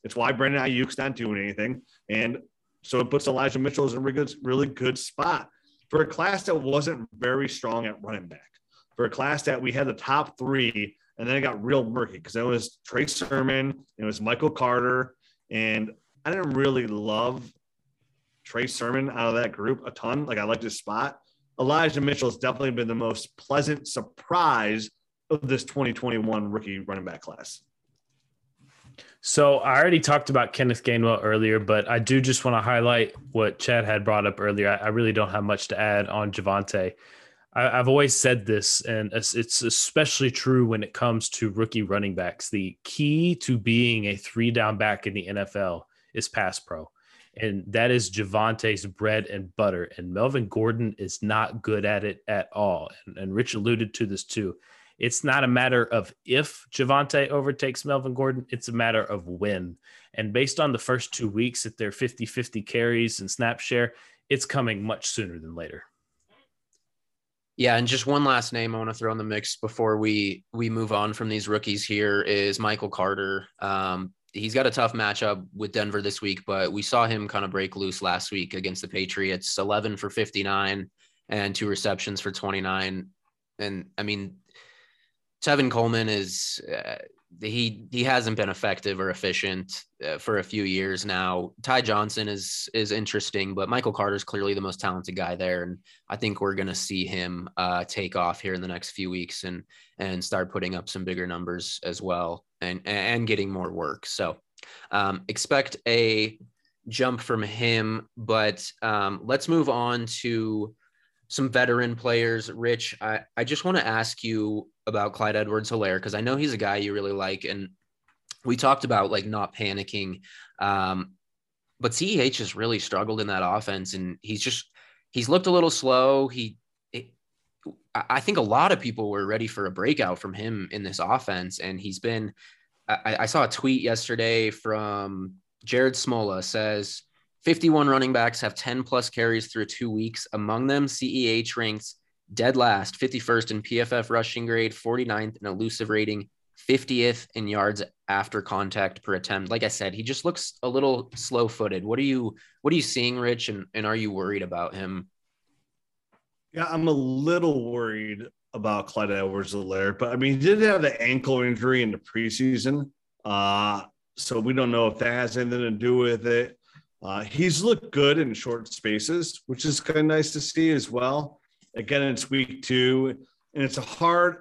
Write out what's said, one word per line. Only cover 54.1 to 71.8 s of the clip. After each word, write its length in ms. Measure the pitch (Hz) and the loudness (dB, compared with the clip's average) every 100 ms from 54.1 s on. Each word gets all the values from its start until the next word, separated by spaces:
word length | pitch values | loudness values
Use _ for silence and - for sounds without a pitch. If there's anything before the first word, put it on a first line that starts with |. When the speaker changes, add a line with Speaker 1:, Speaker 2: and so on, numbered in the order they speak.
| 98 | -4
Speaker 2:
too. 320 | - - 98 87 _ - - _ | -6 -4 -4 -6 _ -20 -20 _
It's 260 | - - | -2 0
not 200 | 147 135 | 2 2
a 40 | 131 | 4
matter 380 | 123 127 123 117 | 4 4 4 4
of 260 | 113 95 - - | 0 -2 -12 0
if 400 | 127 147 - - | 0 0 -6 -12
Javonte 560 | - 127 139 143 147 139 | -2 2 4 4 2 2
overtakes 560 | 143 135 139 135 127 143 | 0 0 0 -2 -4 -2
Melvin 300 | 139 131 123 | -2 -2 0
Gordon, 320 | 135 131 123 | 0 0 -6
it's 200 | 120 - | -10 -4
a 20 | |
matter 320 | 117 117 110 | 0 2 2
of 240 | 104 104 82 | 0 -6 -6
when. 480 | 90 104 95 90 85 _ - _ - | -4 -2 -2 -4 -12 _ -20 _ -6
And 180 | 107 | -2
based 260 | 110 135 - | 2 0 2
on 120 | 151 | 0
the 80 | 117 | 0
first 340 | - 127 - | 0 -2 -2
two 160 | - 113 | -4 -4
weeks 380 | 101 120 117 110 | 0 -2 -2 -8
at 100 | - | -6
their 140 | 107 | -6
fifty 340 | 98 127 - 113 | -2 -4 -4 -8
fifty 380 | - 120 110 | -6 -6 -8
carries 560 | 104 120 117 117 117 - | -2 0 2 2 0 -2
and 100 | 95 | -8
snap 300 | - 117 120 | -2 -2 -2
share, 340 | - 120 117 - - _ _ | -2 0 0 -2 -20 _ _
it's 200 | 135 - | -2 0
coming 340 | 139 120 104 | 0 0 -2
much 240 | 107 107 - | -4 -4 -4
sooner 320 | - 98 85 | -4 -6 -8
than 160 | 80 | -12
later. 300 | 82 85 - - _ _ _ _ _ _ _ _ _ _ _ _ _ _ _ _ - | -12 -12 -14 -18 _ _ _ _ _ _ _ _ _ _ _ _ _ _ _ _ 2
Speaker 3:
Yeah, 180 | 123 117 | 4 4
and 120 | 120 | 4
just 200 | 131 120 | 0 2
one 160 | 143 | 4
last 300 | 143 127 123 | 6 4 2
name 200 | 120 113 | -2 -2
I 60 | 113 | -2
wanna 160 | 110 113 | -4 -2
throw 160 | 113 | -2
in 80 | 110 | -2
the 40 | |
mix 340 | 107 104 - - | -2 -4 -4 -6
before 400 | 107 - 110 107 | -6 0 2 4
we, 460 | 110 107 101 90 _ | 4 2 2 -2 _
we 200 | 117 117 | -4 -2
move 200 | 113 110 | 0 0
on 220 | 104 104 | 0 0
from 160 | 107 113 | -2 -2
these 180 | 107 101 | -2 0
rookies 380 | 107 104 101 | 0 0 -4